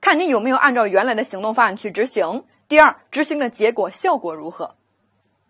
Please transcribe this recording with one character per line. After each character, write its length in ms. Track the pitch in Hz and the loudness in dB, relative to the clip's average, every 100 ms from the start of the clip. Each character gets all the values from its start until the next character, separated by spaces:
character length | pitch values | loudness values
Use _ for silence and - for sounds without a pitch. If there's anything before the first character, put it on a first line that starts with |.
看 180 | 392 311 | 0 2
你 80 | 349 | 2
有 120 | 233 | 0
没 100 | 247 | 0
有 60 | 262 | 2
按 200 | 277 240 | 2 2
照 100 | 208 | 2
原 200 | 190 254 | 2 0
来 100 | 220 | -2
的 80 | |
行 180 | - 190 | -4 -6
动 120 | 214 | -4
方 120 | 233 220 | 2 0
案 100 | 202 | 0
去 160 | 208 | -8
执 140 | 196 254 | -4 -4
行。 380 | 214 165 240 - _ - | -2 -2 -4 -12 _ 2
第 120 | 302 | 6
二， 160 | 294 - _ | 6 4 _
执 120 | 277 | -6
行 140 | 294 294 | -4 -4
的 120 | 247 | -6
结 220 | - 214 | 0 -2
果、 200 | 226 185 | 0 -4
效 260 | - 381 320 | -4 -2 -2
果 160 | 170 | -4
如 160 | 156 156 | -10 -12
何。 260 | 175 - _ _ _ _ _ _ _ _ | -12 -12 _ _ _ _ _ _ _ _